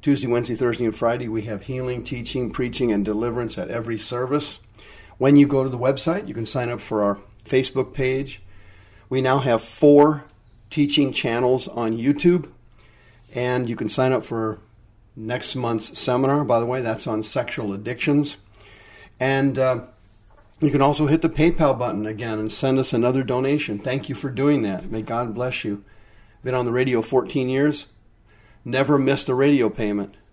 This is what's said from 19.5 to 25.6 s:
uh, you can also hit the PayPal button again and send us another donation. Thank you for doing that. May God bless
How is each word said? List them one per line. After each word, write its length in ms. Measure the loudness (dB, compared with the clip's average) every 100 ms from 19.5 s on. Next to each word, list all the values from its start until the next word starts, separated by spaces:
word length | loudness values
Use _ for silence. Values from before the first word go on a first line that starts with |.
| 2
uh, 260 | 0 0 -6 -20 _ _ _ -20 -20 -2
you 80 | 0
can 100 | 4
also 280 | 4 4 2
hit 120 | 2
the 80 | 2
PayPal 500 | 2 2 4 2 2
button 280 | -2 -4 -6
again 320 | -6 -6 -4
and 120 | -4
send 280 | -2 0 0
us 160 | 0
another 280 | 2 2 0
donation. 560 | 0 -2 0 -2 -2 -6
Thank 300 | -4 -6 -6
you 60 |
for 160 | -8 -8
doing 320 | -2 0 2
that. 280 | 0 -4 -6
May 120 | -8
God 320 | -6 -6 -4
bless 280 | -4 -6 -4